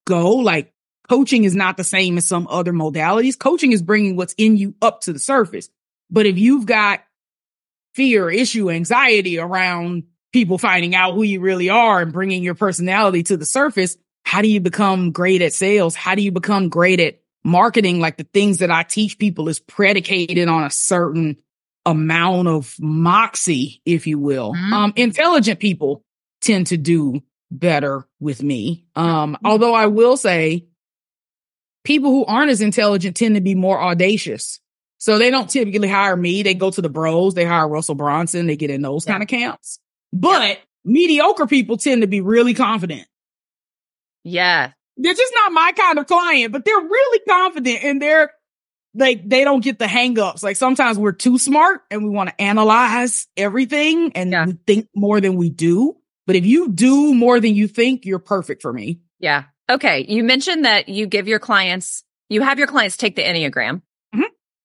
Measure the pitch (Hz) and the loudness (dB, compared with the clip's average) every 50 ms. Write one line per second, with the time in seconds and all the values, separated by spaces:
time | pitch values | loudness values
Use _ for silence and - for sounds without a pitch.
0 | - - 180 170 170 190 226 262 240 190 165 151 - _ _ _ _ _ _ _ | -4 -2 0 2 2 2 2 2 2 0 0 -2 -4 _ _ _ _ _ _ _
1 | _ - 247 269 269 - 269 233 208 190 175 202 190 180 180 - 180 - 196 190 | _ 0 2 2 2 4 2 2 2 2 2 0 0 -2 -2 -4 -6 -2 0 0
2 | 190 180 175 175 170 - 185 175 175 - 147 180 170 175 175 160 156 151 143 160 | 0 0 0 -2 -2 -2 -2 -4 -4 -4 -4 -4 -2 -2 -2 -2 -4 -4 -4 -2
3 | 156 175 208 226 247 262 247 - - 277 349 330 302 254 226 185 165 180 214 214 | -2 0 0 0 0 0 -2 -2 -2 -2 0 2 2 2 2 2 0 0 0 0
4 | 208 190 180 180 180 - - - 214 220 220 202 196 202 - - 226 220 - - | 0 0 -2 -4 -6 -6 -2 2 2 4 4 4 2 -2 -4 -2 -2 -2 -2 -2
5 | - 180 156 139 - - 269 254 202 165 - 87 - - _ _ _ _ _ _ | -6 -8 -8 -6 -4 0 0 0 0 0 -4 -12 -14 -16 _ _ _ _ _ _
6 | _ - 175 220 214 202 185 180 220 247 285 269 208 226 226 214 208 202 196 - | _ -2 0 2 2 2 2 4 4 4 4 2 2 0 0 2 2 0 -2 -4
7 | _ _ _ _ _ _ _ _ _ _ _ _ _ _ _ _ _ _ - 254 | _ _ _ _ _ _ _ _ _ _ _ _ _ _ _ _ _ _ -2 0
8 | 269 254 226 202 180 165 175 233 262 - - 220 196 175 165 170 170 - 240 262 | 2 2 2 2 0 0 -2 -2 -2 -2 -2 -2 -2 -2 -2 -2 -2 0 0 2
9 | 277 247 220 202 185 180 170 165 165 175 185 185 185 180 180 170 170 175 175 170 | 4 4 4 2 2 0 -4 -6 -6 -4 -2 -2 -2 -2 -2 -4 -6 -6 -6 -8
10 | 156 _ _ _ _ _ - 247 220 170 185 175 233 202 180 180 170 175 185 185 | -8 _ _ _ _ _ 0 0 2 2 0 0 0 0 0 0 0 0 0 0
11 | 185 185 180 214 220 208 196 185 180 190 185 180 180 185 208 240 233 220 202 180 | 0 0 0 0 -2 -2 -2 -2 -2 -2 -2 0 0 2 2 4 4 4 2 2
12 | 170 160 151 180 190 196 185 185 180 180 165 - 214 190 170 175 175 185 190 214 | 0 -2 -4 -6 -4 -4 -4 -4 -4 -4 -4 -2 -2 -2 -2 -2 -2 -2 0 2
13 | 214 196 180 175 170 - 196 156 156 - - 262 285 302 - 196 185 175 - - | 2 2 0 0 -2 -2 -4 -4 -4 -4 -2 -2 -2 -2 0 -2 -2 -4 -4 -10
14 | _ _ _ _ - - 175 196 214 220 208 202 175 180 - 202 208 196 190 185 | _ _ _ _ -8 -4 -2 0 2 2 2 0 0 -2 -2 0 0 0 0 0
15 | 180 170 143 175 180 190 190 180 175 151 - - 185 196 208 208 175 165 - - | -2 -2 -2 0 0 2 2 2 2 0 -2 -2 0 2 2 2 2 0 -4 -4
16 | - 185 190 208 202 196 175 180 - 208 208 196 190 160 - 170 175 185 185 175 | -2 -2 0 0 0 -2 -2 -4 -2 -2 -2 0 -2 -2 0 2 2 4 4 2
17 | 160 147 - _ _ _ _ _ - 156 170 180 220 233 - 233 202 180 175 170 | 2 0 -2 _ _ _ _ _ -2 2 4 4 4 4 2 2 2 2 2 0
18 | 165 160 - - 156 - - 196 208 208 185 - 185 175 170 165 160 - - 214 | 0 -2 -4 -6 -8 -2 0 2 2 2 2 2 0 0 0 0 -2 -2 -2 -2
19 | 214 202 - - 208 202 170 - 156 165 151 - _ _ - - 202 196 208 190 | -2 -2 -2 -2 -2 -2 -2 -2 -4 -4 -6 -8 _ _ -2 0 2 2 2 0
20 | 165 165 190 180 170 165 170 175 175 170 165 160 151 139 - - - - 190 175 | -2 -2 -2 -2 -2 -2 0 0 2 2 0 0 -2 -2 -4 -4 -2 0 0 0
21 | 175 139 156 170 160 151 143 - _ _ _ _ _ _ _ _ - 170 165 156 | 0 0 -2 -2 -2 -2 -4 -8 _ _ _ _ _ _ _ _ -2 -2 0 0
22 | 156 160 165 170 170 185 185 180 175 170 160 151 127 - - - 156 156 156 160 | 0 0 0 0 2 2 0 0 0 0 0 -2 -4 -8 -12 -8 -6 -4 -2 0
23 | 170 170 185 214 226 - - - - 180 156 127 135 131 - _ - 170 170 156 | 2 2 2 2 2 0 -4 -4 -2 -2 -2 -2 -2 -6 -8 _ -4 -2 -2 -2
24 | - 160 151 143 143 143 135 131 113 104 175 175 185 202 202 208 208 208 208 240 | -2 -4 -4 -2 -2 -2 -2 -2 -4 -6 -6 -6 -4 -2 0 0 0 0 2 2
25 | 247 226 - - 320 349 359 285 190 220 185 - 214 202 175 - 151 135 143 - | 0 0 2 2 2 2 4 2 2 0 0 0 -2 -2 -2 -2 -2 -4 -4 -6
26 | _ _ _ _ _ _ _ _ - 226 208 185 175 - 180 165 135 170 170 160 | _ _ _ _ _ _ _ _ -2 0 0 0 0 -2 -4 -2 0 0 0 0
27 | 147 135 123 - - _ _ _ _ - 165 131 170 175 156 143 143 139 139 135 | 0 -2 -4 -6 -10 _ _ _ _ -18 -8 -4 0 0 0 0 0 -2 -4 -6
28 | - _ _ - 151 151 127 117 139 143 135 113 101 156 170 170 _ _ - 156 | -10 _ _ -10 -8 -8 -6 -4 -4 -4 -4 -4 -6 -6 -8 -10 _ _ -6 -2
29 | 170 170 165 156 151 151 143 - - 208 220 214 240 233 233 226 214 208 208 220 | -2 0 0 -2 -2 -4 -6 -4 0 2 2 2 2 2 2 2 2 2 2 4
30 | 233 247 262 262 - 196 175 165 160 160 165 175 - _ _ _ _ _ _ _ | 4 4 2 2 0 0 0 0 0 0 -2 -4 -8 _ _ _ _ _ _ _
31 | _ _ _ _ _ _ _ _ _ _ _ _ _ _ _ _ - - 294 294 | _ _ _ _ _ _ _ _ _ _ _ _ _ _ _ _ -2 -2 0 2
32 | 277 277 254 277 226 190 214 254 302 294 247 190 214 208 - 233 208 208 202 185 | 2 2 2 2 0 0 0 0 2 2 0 0 0 0 0 2 2 2 0 0
33 | 170 180 170 - 233 220 208 202 180 196 190 185 185 190 190 - 175 180 175 170 | -2 -4 -4 -2 0 2 2 2 0 0 0 0 0 0 0 0 -2 -2 0 2
34 | 180 196 220 - - 156 107 107 - - - - _ _ _ _ _ _ _ - | 2 2 0 -2 -4 -6 -10 -10 -10 -14 -14 -16 _ _ _ _ _ _ _ -6
35 | - 220 214 214 240 247 262 262 208 - - 269 226 202 190 214 202 190 202 196 | -2 0 2 2 2 2 2 0 -2 -2 -2 -2 -2 -2 -2 -2 0 0 0 0
36 | 202 196 180 180 175 175 185 202 196 190 185 185 190 190 - 196 170 151 139 160 | 0 0 0 0 0 0 0 0 0 0 0 0 -2 -2 -2 -2 -4 -4 -4 -4
37 | 160 160 160 170 185 196 175 175 170 170 170 160 156 151 151 156 - - 147 139 | -2 0 0 2 2 0 0 0 0 0 0 0 0 0 -2 -4 -4 -6 -6 -4
38 | 147 147 143 165 170 165 - 175 170 165 151 151 156 143 139 139 143 135 143 165 | -2 -2 -2 -2 -2 -4 -4 -4 -2 -2 -2 -4 -4 -6 -4 -4 -4 -4 -6 -6
39 | - 214 196 190 208 - 254 240 240 - - - - - - - _ _ _ _ | -4 -4 -4 -4 -4 -4 -4 -4 -4 -4 -8 -12 -16 -20 -20 -20 _ _ _ _
40 | _ _ - 185 180 359 392 294 220 196 196 - _ _ _ _ - 180 247 330 | _ _ -4 0 2 2 2 2 0 -2 -4 -6 _ _ _ _ -2 0 2 2
41 | 359 330 302 294 302 392 415 339 294 208 294 269 208 226 226 - - 285 254 233 | 4 4 4 2 2 2 2 0 0 2 2 0 0 0 -2 -2 0 0 2 2
42 | 220 190 208 196 180 196 226 233 247 247 226 233 247 208 226 190 185 170 147 104 | 0 0 0 -2 0 2 2 4 4 2 2 0 0 0 -2 -4 -6 -8 -10 -12
43 | - _ _ _ _ _ _ _ _ _ _ _ _ _ _ _ _ _ _ _ | -16 _ _ _ _ _ _ _ _ _ _ _ _ _ _ _ _ _ _ _
44 | _ _ _ _ - 170 175 175 180 180 175 151 127 135 _ _ _ _ _ 254 | _ _ _ _ -12 -6 -4 0 0 2 2 0 -2 -4 _ _ _ _ _ -4
45 | 269 349 370 466 508 508 466 453 427 381 330 320 330 359 349 440 381 349 311 294 | -2 0 0 0 0 0 2 2 2 2 2 2 2 2 2 2 2 2 2 0
46 | 285 - 349 349 349 339 302 262 226 220 233 269 - 415 427 392 311 330 415 523 | 0 0 0 2 2 2 0 0 0 -2 -4 -4 0 0 0 0 0 0 2 2
47 | 554 494 453 440 - 359 359 370 370 370 339 302 247 254 233 - 269 285 277 277 | 2 2 2 0 2 2 2 2 2 0 -2 -2 -2 -2 -2 -2 -2 -2 -2 0
48 | 294 302 311 311 302 294 - _ _ _ _ _ _ _ _ _ _ _ - 226 | 2 2 4 4 2 0 -2 _ _ _ _ _ _ _ _ _ _ _ -2 0
49 | 269 254 247 185 170 202 262 254 277 285 277 254 214 269 214 - 226 190 202 247 | 2 2 2 0 -2 0 2 4 4 4 2 0 0 -2 -4 -4 -4 -2 0 0
50 | 247 254 233 220 196 175 - - 208 196 190 - 262 254 262 - 262 233 220 202 | 0 0 0 0 -2 -2 -4 -6 -6 -6 -4 0 0 0 2 2 0 0 0 0
51 | 214 202 - - - 254 247 254 - 277 285 302 330 381 381 - _ - 208 214 | -2 -2 -2 0 0 2 2 2 2 2 2 4 4 2 2 -2 _ -10 -8 -6
52 | 214 208 202 202 180 180 - - 202 202 208 220 214 214 220 240 254 220 226 240 | -6 -4 -4 -4 -4 -4 -4 -4 -2 0 2 4 4 4 4 4 4 2 0 -2
53 | 247 240 - - - - - 185 196 208 196 262 262 254 302 294 302 320 320 339 | -2 -2 -4 -6 -8 -8 -6 -4 -4 -2 0 -2 -2 0 0 0 0 0 0 0
54 | 339 285 - 185 185 180 185 170 160 185 170 - _ - 202 220 220 _ - 202 | 0 -2 -4 -4 -4 -2 0 0 0 0 -2 -2 _ 0 2 2 0 _ -4 -2
55 | 202 202 208 208 196 190 185 180 170 170 170 165 160 170 175 208 269 320 - _ | 0 2 2 2 2 2 0 0 0 -2 -2 0 0 2 2 2 2 0 -2 _
56 | _ _ _ _ _ 185 185 180 175 214 262 339 359 254 175 160 240 262 277 285 | _ _ _ _ _ 0 0 2 4 4 4 4 2 0 0 2 4 4 4 4
57 | 294 302 262 233 233 247 247 240 214 220 208 202 214 202 - 233 233 262 262 247 | 4 4 4 4 4 4 4 4 4 2 2 2 0 0 0 0 0 0 0 -2
58 | - 190 190 180 - - 202 185 165 - - - - 127 120 117 101 143 170 - | -4 -6 -6 -6 -4 -4 -4 -4 -4 -6 -10 -8 -8 -8 -8 -8 -8 -10 -10 -10
59 | _ _ _ _ - 151 143 143 139 _ _ _ _ - 254 269 294 214 156 135 | _ _ _ _ -4 -2 -2 -2 -4 _ _ _ _ -2 -2 0 0 0 0 0
60 | - - 214 233 226 240 254 277 277 370 349 320 277 233 208 196 - - 196 208 | -2 -2 -2 0 2 2 0 0 0 -2 -2 0 2 2 2 0 0 -4 -6 -6
61 | 214 185 214 202 185 214 220 214 - - 214 196 185 180 180 185 - - - - | -4 -2 -4 -4 -2 -2 -4 -4 -2 0 0 0 0 0 -4 -6 -6 -10 -12 -14
62 | - _ _ _ _ - 214 214 269 277 277 269 285 262 285 262 214 185 - - | -16 _ _ _ _ -4 -2 -2 0 0 0 0 -2 -2 0 0 -2 -2 -2 -4
63 | 240 208 - 180 139 170 175 165 151 135 - 131 110 117 156 180 - _ _ _ | -4 -4 -4 -4 -4 -2 -2 -2 -4 -4 -4 -4 -4 -4 -6 -8 -10 _ _ _
64 | _ _ 214 220 381 466 _ _ _ _ _ _ | _ _ -4 -4 -4 -4 _ _ _ _ _ _